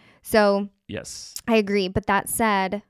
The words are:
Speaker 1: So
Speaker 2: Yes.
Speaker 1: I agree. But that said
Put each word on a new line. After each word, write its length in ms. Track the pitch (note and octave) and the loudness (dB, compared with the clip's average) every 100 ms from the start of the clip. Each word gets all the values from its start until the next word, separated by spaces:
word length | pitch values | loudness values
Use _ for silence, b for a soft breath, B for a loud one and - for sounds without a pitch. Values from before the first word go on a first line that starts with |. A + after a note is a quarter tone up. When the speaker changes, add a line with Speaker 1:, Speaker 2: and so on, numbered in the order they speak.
| b b | b b
Speaker 1:
So 460 | - A3 G#3 G3+ G3+ _ - | 0 4 4 2 -2 _ -10
Speaker 2:
Yes. 480 | - - - - - - | -10 -10 -16 -14 -12 0
Speaker 1:
I 100 | A3+ | 2
agree. 300 | G3+ G3+ F#3 | 2 0 -2
But 200 | G#3 G3+ | -4 -2
that 220 | G3+ - | -2 -2
said 520 | - A3+ G3 F#3+ G#3 _ | -2 0 2 0 -6 _